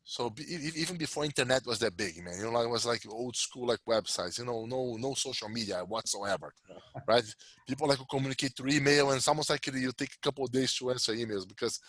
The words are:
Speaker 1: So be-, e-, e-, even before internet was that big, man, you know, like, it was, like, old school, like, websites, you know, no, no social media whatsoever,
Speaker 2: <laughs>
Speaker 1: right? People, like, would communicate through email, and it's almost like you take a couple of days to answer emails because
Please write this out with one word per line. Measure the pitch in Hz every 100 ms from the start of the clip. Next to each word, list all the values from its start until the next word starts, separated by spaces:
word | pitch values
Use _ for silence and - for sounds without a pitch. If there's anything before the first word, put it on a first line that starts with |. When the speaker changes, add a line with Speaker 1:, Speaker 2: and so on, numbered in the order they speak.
Speaker 1:
So | - - 120
be-, | 107
e-, | 147 170 147
e-, | 156
even | 165 175
before | 151 151 147
internet | 143 127 131 123
was | 107
that | 113 87
big, | 101 82
man, | 87 90
you |
know, | 113
like, | 117 117
it |
was, | 117 120
like, | 117 110
old | 110 123 117
school, | - 131 120
like, | 113 -
websites, | 113 92 - 90 101
you | 123
know, | 113 113
no, | 127 127 110
no | 131 131
social | 135 123 107
media | 117 101 90
whatsoever, | 90 110 - 101 101 90 76 _ _
Speaker 2:
<laughs> | 87 - 131 -
Speaker 1:
right? | 120 107 - - - -
People, | 131 151
like, | 135
would | 131
communicate | 139 135 131 139 -
through | 131
email, | 147 139 143 139
and | 131
it's | 135
almost | 151 147
like | 147 -
you | 131 127
take | - 135
a | -
couple | 143 135 127
of |
days | 127 127 -
to | 127
answer | 123 -
emails | 113 113 104 92
because | - 117 -